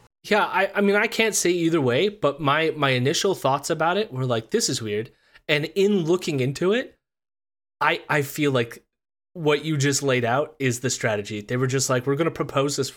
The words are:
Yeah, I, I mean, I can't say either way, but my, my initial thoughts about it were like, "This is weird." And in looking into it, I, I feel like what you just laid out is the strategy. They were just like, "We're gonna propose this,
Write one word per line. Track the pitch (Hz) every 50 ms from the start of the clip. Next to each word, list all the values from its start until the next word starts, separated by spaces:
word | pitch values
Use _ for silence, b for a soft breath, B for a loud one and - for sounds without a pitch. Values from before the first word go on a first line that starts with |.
| _ - _ _ -
Yeah, | - 208 208 180
I, | - - 180 196 196 -
I | 202
mean, | 202 202 196
I | 208 220
can't | 220 - - 226 226 -
say | - - 175
either | 180 180 165 165 160 170
way, | 139 123 117 135 180 214
but | 208 - - 143 143 143
my, | 156 139 143 156 160 160 -
my | 151 143 135
initial | 131 123 123 139 165 - - 196 175
thoughts | - - 135 135 143 143 -
about | 170 156 160 165 180 202
it | 220 214
were | 127 127 131
like, | 127 120 113 110 -
"This | - 233 233 -
is | 139 -
weird." | 117 107 104 104 117 - b b b b b b b -
And | 156 147 147 156 -
in | 196 190 208 208 190 165
looking | 156 180 180 - - 151 135
into | 127 135 139 - 175 185 208
it, | 247 269 - - _ _ _ _ _ _ _ _ _ _ _ _ _ _ _ _ -
I, | - 151 170 - - -
I | 143 151 139
feel | 139 - - 151 143
like | 131 123 120 117 - - _ _ _ _ _ _ _ _ _ _ -
what | 180 160 147 151 147 151
you | 160 156 143
just | 135 143 139 -
laid | 135 139 127 127 120
out | 113 120 139 151 147 - -
is | 139 127 120 120
the | - 127
strategy. | - - - 120 107 104 101 - 110 104
They | 104 - 127 123
were | 131 127
just | 127 139 135 -
like, | 131 127 123 139
"We're | 139
gonna | 143 165 165
propose | - - 156 127 - 147 135 147 143 -
this, | 131 - -